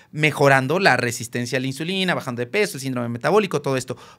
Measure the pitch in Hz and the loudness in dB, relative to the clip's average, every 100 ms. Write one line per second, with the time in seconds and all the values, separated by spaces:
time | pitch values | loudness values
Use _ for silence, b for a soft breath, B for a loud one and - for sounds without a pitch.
0 | B 151 151 127 139 135 131 175 185 123 | B -2 0 4 6 6 4 2 4 4
1 | 120 117 113 123 120 131 131 131 160 190 | 2 -4 -6 -6 -4 -4 -4 -6 -4 -2
2 | 180 139 131 120 120 208 190 139 135 123 | 0 -2 -4 -6 -4 -2 -2 -4 -6 -4
3 | 120 117 143 208 208 143 143 131 - 120 | -4 -2 2 2 2 -2 -2 -4 -4 -10
4 | B | B